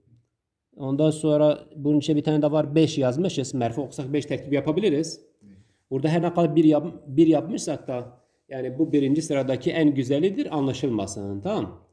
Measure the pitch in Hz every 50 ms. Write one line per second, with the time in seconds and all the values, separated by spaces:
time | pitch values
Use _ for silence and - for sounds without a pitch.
0 | _ _ _ _ _ _ _ _ _ _ _ _ _ _ _ - 139 135 135 143
1 | 156 156 156 156 156 156 151 147 151 151 147 - - - - 156 139 147 151 147
2 | 143 - 156 147 147 160 151 151 147 147 151 156 147 139 147 160 160 156 - 143
3 | 131 123 127 151 190 180 - 143 127 - - 131 120 113 - 147 135 123 - -
4 | 135 131 143 147 - - 139 127 - - 143 135 139 156 151 185 214 190 143 147
5 | 160 - - - - _ _ _ - - - - _ _ _ _ _ - 131 131
6 | 139 156 165 170 175 165 - 170 170 151 151 165 156 156 151 147 151 175 - -
7 | - 135 131 151 165 160 156 143 135 170 240 220 - 170 143 - - - 127 123
8 | 120 120 - _ _ _ _ _ _ - 135 131 127 127 131 143 160 139 147 143
9 | 139 131 143 160 156 - 147 139 127 127 131 120 - 175 - 165 156 147 139 131
10 | 127 120 139 147 170 202 196 285 294 - 156 147 139 135 127 - 151 135 113 104
11 | 98 95 - 107 101 101 101 98 98 185 220 170 104 87 90 - _ _